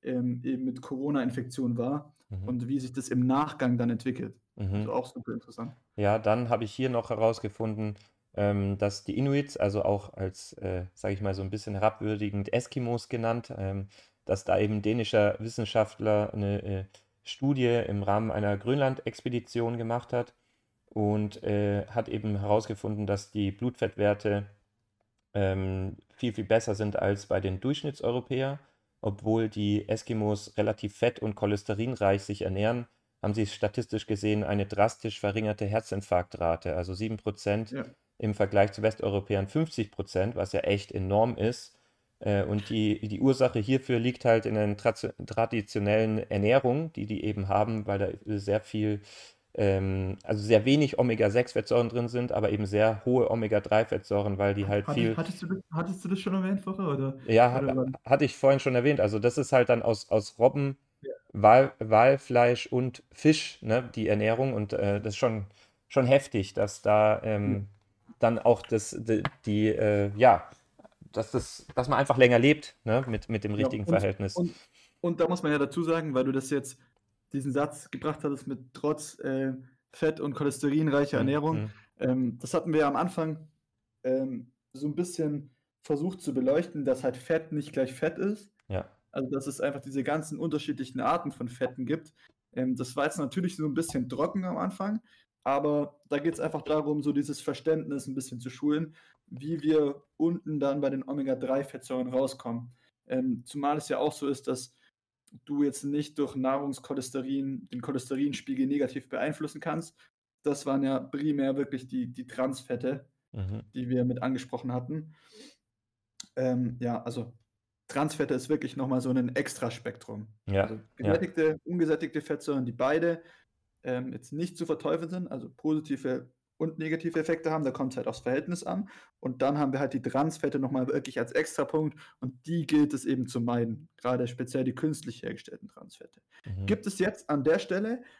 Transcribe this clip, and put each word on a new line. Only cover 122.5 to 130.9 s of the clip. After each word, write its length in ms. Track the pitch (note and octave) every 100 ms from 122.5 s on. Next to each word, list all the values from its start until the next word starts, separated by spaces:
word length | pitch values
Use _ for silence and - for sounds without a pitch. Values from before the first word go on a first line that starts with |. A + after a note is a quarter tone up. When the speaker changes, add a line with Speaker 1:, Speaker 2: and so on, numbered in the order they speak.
| C#3
Speaker 1:
die 80 | B2
beide, 500 | A#2+ C3 D#3 E3+ E3 - - _ _ _ _
ähm, 300 | - B2+ C3
jetzt 200 | A2 -
nicht 240 | D3 F3 -
zu 80 |
verteufeln 460 | E3 D#3 D3 D#3+ E3
sind, 180 | F#3 F3+
also 220 | - -
positive 800 | - D#3 D#3 D3+ C3+ B2+ B2 - _ _ _
und 200 | D#3+ D#3+
negative 400 | D#3 D#3+ E3+ E3
Effekte 300 | D#3 D#3+ D#3+
haben, 140 | D#3+
da 60 | C#3
kommt's 260 | B2+ C3 B2
halt 100 | -
aufs 120 | -
Verhältnis 440 | - C3 - F3
an. 240 | - F#3 G3+ - - _
Und 220 | C3+ B2+
dann 160 | C3+ D3
haben 140 | C#3+
wir 80 | C3+
halt 120 | C#3
die 100 | C3+
Transfette 560 | B2 C3 D#3 D#3 C#3+ C#3+
noch 120 | C3
mal 160 | C3+
wirklich 300 | B2+